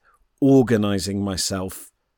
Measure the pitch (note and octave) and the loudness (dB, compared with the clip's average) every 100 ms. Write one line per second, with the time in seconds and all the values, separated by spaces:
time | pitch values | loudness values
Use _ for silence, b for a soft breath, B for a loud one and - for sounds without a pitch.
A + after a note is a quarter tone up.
0 | _ _ _ _ C#3 C3+ A#2 A2+ G#2 G2+ | _ _ _ _ 4 4 4 2 0 -2
1 | G2 G2 G2+ F#2 - F#2+ F#2 - - _ | -4 -6 -6 -6 -6 -6 -8 -12 -18 _
2 | _ | _